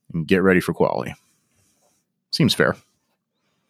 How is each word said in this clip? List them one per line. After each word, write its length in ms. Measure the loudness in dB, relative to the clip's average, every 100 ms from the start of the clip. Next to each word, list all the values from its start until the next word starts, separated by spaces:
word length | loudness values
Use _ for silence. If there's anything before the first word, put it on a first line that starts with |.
| _
and 140 | -8 -2
get 160 | 0
ready 180 | 4 2
for 120 | 0
quali. 420 | -2 -2 -2 -10 -14 _ _ _ _ _ _ _ _ _ _ -10
Seems 240 | -2 0
fair. 220 | 2 0 -2 _ _ _ _ _ _ _ _